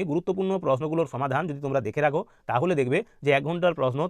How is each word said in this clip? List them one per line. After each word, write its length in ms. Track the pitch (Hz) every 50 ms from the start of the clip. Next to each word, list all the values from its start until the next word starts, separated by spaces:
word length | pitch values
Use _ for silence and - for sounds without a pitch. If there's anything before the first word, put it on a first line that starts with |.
| 190 147
গুরুত্বপূর্ণ 420 | 147 175 180 - 185 185 190 190 196 190 180
প্রশ্নগুলোর 440 | 143 135 123 156 151 160 165 160 131 -
সমাধান 280 | 123 135 139 127 143 165 170
যদি 100 | 143 139 143
তোমরা 140 | 139 135 135 113
দেখে 140 | 104 - 147 147
রাখো, 140 | 147 139 165 - - _ _ _ -
তাহলে 220 | 117 123 165 185 180 143
দেখবে 180 | 131 123 139 185 233 - _ _ -
যে 60 | 143 143 139
এক 40 | 143 151
ঘন্টার 280 | 170 175 175 175 165 147
প্রশ্ন 220 | 135 127 120 139 160 180